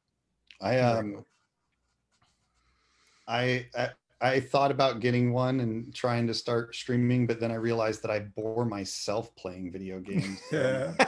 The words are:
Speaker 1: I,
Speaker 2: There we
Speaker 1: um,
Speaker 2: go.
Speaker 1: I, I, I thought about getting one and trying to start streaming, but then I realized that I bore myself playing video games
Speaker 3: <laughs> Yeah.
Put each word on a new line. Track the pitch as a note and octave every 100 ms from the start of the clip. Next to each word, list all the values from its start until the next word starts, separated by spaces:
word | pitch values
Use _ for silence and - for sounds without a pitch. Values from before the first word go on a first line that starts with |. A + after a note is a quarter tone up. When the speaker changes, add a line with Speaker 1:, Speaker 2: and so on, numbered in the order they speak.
| _ _ _ _ - -
Speaker 1:
I, | G2
Speaker 2:
There | B2+ B2 A#2
we |
Speaker 1:
um, | G#2+
Speaker 2:
go. | G2+ B2+ _ _ _ _ _ _ _ _ _ _ _ _ _ _ _ _ _ _ _ -
Speaker 1:
I, | A#2 B2+ B2+ B2 A#2+
I, | B2 - _ -
I | B2 C3
thought | B2+ C#3+ C#3
about | C3 C3+ A#2
getting | B2 B2 B2
one | A#2+ B2+ C3
and | A#2 A2+ B2
trying | - B2 A#2+ A#2+
to |
start | A2+ - A#2 A#2 -
streaming, | - B2 B2 B2 A#2+
but | A2+
then | A#2
I | A2+
realized | A2+ A#2 A2 A2
that | A2
I | G#2+
bore | G#2 G2+ A2 A2+ A#2+
myself | G2+ G2 - - G#2 A#2 -
playing | F#2 F2+ F#2
video | F2+ F#2+ F#2
games | F2+ G2 G2 F#2+ -
Speaker 3:
<laughs> |
Yeah. | D#3 C3 C3 B2+ -